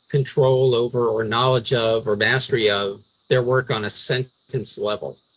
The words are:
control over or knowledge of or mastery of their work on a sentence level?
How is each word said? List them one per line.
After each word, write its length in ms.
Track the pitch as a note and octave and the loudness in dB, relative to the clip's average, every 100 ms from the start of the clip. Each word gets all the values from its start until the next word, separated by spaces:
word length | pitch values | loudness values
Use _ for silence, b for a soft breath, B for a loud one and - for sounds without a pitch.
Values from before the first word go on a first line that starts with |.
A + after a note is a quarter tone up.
| _ | _
control 640 | C#3+ C3 - C3 C3 C3 | -2 -2 2 2 4 4
over 340 | A#2 A#2+ A#2+ A#2 | 2 0 0 0
or 160 | A2 | 0
knowledge 500 | A2 A2+ C3 B2+ A2 | -2 0 2 2 0
of 340 | B2 A2+ A2+ A2 | 0 2 0 0
or 80 | G#2 | 0
mastery 540 | G#2+ C3 - A#2+ G#2+ | 2 0 0 0 2
of 340 | G2+ G2+ G2+ _ _ _ | 2 -2 -8 _ _ _
their 160 | B2+ | 0
work 260 | B2 C3 B2+ | 2 0 0
on 140 | A2+ G#2 | -4 -4
a 40 | |
sentence 880 | - - B2+ C3 _ _ G2+ - - | -4 -2 -4 -6 _ _ -8 -8 -6
level? 400 | G#2 G#2 C#2 - _ | -4 -4 -8 -14 _